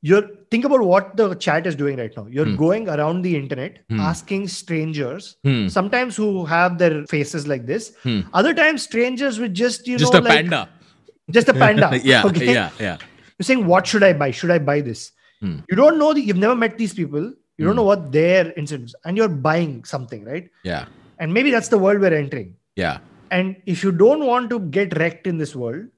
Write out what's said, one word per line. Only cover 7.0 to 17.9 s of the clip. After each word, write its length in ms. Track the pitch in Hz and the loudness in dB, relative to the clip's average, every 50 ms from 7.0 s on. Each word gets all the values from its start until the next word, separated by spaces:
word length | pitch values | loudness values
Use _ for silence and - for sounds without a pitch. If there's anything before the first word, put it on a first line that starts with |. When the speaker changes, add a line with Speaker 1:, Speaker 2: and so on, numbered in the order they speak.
| 147 | -6
Speaker 1:
faces 400 | 147 - 151 143 143 - 165 143 | -4 -4 -4 -4 -4 -6 -8 -4
like 200 | 147 143 131 120 | -4 -6 -6 -4
this, 260 | 117 151 226 226 - _ _ - | -6 -6 -6 -6 -10 _ _ -6
Speaker 2:
Hmm. 180 | 127 117 104 92 - - | -4 -2 -2 -4 -2 0
Speaker 1:
other 180 | 175 202 302 330 | 2 2 2 2
times 300 | 330 330 311 320 262 - | 2 2 2 0 -2 -6
strangers 560 | - - 226 240 247 254 240 277 277 233 214 | -6 -2 -2 -2 -2 -2 -4 -4 -4 -4 -4
with 160 | 240 240 180 | -6 -6 -4
just, 320 | 175 233 247 233 - - | -2 -2 -2 -2 -4 -8
you 100 | 247 247 247 | -6 0 2
Speaker 2:
Just 140 | - 247 247 | 2 6 6
Speaker 1:
know, 80 | - | 4
Speaker 2:
a 20 | 240 | 6
Speaker 1:
like, 120 | 240 220 151 | 6 4 4
Speaker 2:
panda. 280 | 160 175 175 135 98 - _ _ _ _ _ _ _ _ _ _ _ - | 4 0 -2 -4 -4 -6 _ _ _ _ _ _ _ _ _ _ _ 2
Speaker 1:
just 180 | 160 226 226 - | 2 4 4 6
a 60 | - | 4
panda. 460 | 131 131 131 214 220 208 165 135 127 | 6 6 4 6 4 4 2 2 0
Speaker 2:
<laughs> 20 | 127 | 4
Yeah, 220 | 131 131 117 104 | 6 6 6 6
Speaker 1:
Okay? 260 | 196 - 170 127 123 - | 4 2 2 2 2 2
Speaker 2:
yeah, 180 | 120 98 80 - - | 2 2 -2 -6 -6
yeah. 160 | 110 98 85 76 - - _ _ _ - _ _ | -6 -6 -6 -8 -12 -20 _ _ _ -20 _ _
Speaker 1:
You're 60 | 180 | -2
saying, 220 | - 262 254 214 | 0 0 0 2
"What 200 | 170 175 190 190 | 4 4 2 2
should 160 | - - 214 202 | 2 2 4 6
I 100 | 196 175 | 6 6
buy? 180 | 143 147 135 | 4 0 -2
Should 200 | 120 - - 170 | -2 -4 -2 0
I 80 | 175 170 | 0 0
buy 220 | 151 139 143 147 | 2 0 -2 -2
this?" 320 | 147 123 110 - - - _ _ _ _ _ _ | -2 -4 -8 -10 -14 -20 _ _ _ _ _ _
Speaker 2:
Hmm. 160 | - 98 85 73 78 _ | -8 -8 -8 -8 -6 _
Speaker 1:
You 60 | 185 | 2
don't 220 | 185 277 302 330 311 | 4 6 6 6 4
know, 140 | 294 311 311 | 2 2 2
the, 60 | 294 262 | 0 0
you've 160 | 208 196 175 | 0 0 0
never 180 | 190 220 254 | 2 2 2
met 220 | 240 226 220 226 - | 0 -2 -4 -2 -4
these 160 | 226 196 - | -6 -6 -4
people. 380 | - 170 143 143 147 165 226 262 _ _ _ _ - | -6 -8 -6 -4 -6 -6 -6 -10 _ _ _ _ -4
You 60 | 156 | -2
don't 80 | 165 208 | 0 2
Speaker 2:
Hmm. 20 | |
Speaker 1:
know 120 | 240 226 196 | 2 4 2